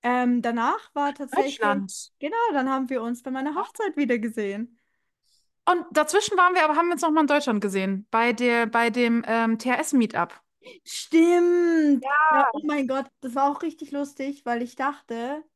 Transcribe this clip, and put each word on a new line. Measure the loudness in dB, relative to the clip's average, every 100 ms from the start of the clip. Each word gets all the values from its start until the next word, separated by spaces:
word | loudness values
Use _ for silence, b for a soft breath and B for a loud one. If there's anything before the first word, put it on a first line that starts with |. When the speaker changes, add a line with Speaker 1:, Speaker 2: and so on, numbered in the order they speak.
Speaker 1:
Ähm, | 0 0 2 2
danach | 0 -2 -2 -2 -6
war | -4 -4
tatsächlich | -4 -4 -2 -2 2
Speaker 2:
Deutschland. | 2 2 -2 -12 -16 _
Speaker 1:
genau, | -4 0 2
dann | 2 0
haben | 0 -2
wir | -4
uns | -4 -8
bei | -8
meiner | -6 -4
Hochzeit | -4 -8 -4 -4 -2
wieder | 0 0
gesehen. | -2 -6 -6 -6 -10 _ _ _ _ _ _ _ _ _
Speaker 2:
Und | 0 0 0
dazwischen | -2 2 0 2 2
waren | 4
wir, | 4
aber | 2 2
haben | 0
wir |
uns | 0
noch | 0
mal | 2
in | 2
Deutschland | 2 0 -2
gesehen, | -2 -2 -2 -4 -2
bei | 0 0
der, | 2 0 2 0
bei | 0 0
dem, | 0 0 0 0
ähm, | 0 0 0
T-H-S-Meetup. | -2 -2 0 2 2 0 -4 -6 _ _ B B
Speaker 1:
Stimmt. | -16 -14 0 4 6 4 4 2 2 2 4 2 2 2 4
Speaker 2:
Ja. |
Speaker 1:
Ja, | 4 2
oh | 0
mein | -4 -2 -2
Gott, | -4 -6 _
das | -8
war | -2 0
auch | -2
richtig | -8 -10 -10
lustig, | -8 -8 -8 -10 -8
weil | -6 -6
ich | -6 -6
dachte | -6 -6 _ -10 -8 -10 -12